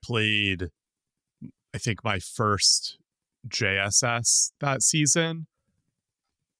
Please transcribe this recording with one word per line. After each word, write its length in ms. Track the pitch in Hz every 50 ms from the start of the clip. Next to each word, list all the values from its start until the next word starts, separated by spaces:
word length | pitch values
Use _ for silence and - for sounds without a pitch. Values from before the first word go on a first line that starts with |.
played, 680 | - - 120 110 107 107 107 104 104 98 95 85 90 82 - _ _ _ _ _ _ _ _ _ _ _ _ - - - - _ _ _ -
I 40 |
think, 260 | - - 123 101 - -
my 160 | 110 101 92
first 800 | - - - - 110 104 101 95 - - - - - - - _ _ _ _ _ _ _ _ _ -
J 300 | 110 - - 117 95 98
S 260 | 98 98 104 - - 131
S 480 | 120 117 117 113 - - - - - _ -
that 220 | 147 139 135 135
season. 680 | - - - 156 147 143 - 170 165 165 165 165 160 - _ _ _ _ _ _ _ _ _ _ _ _ _ _ _ _ _ _ _ _ _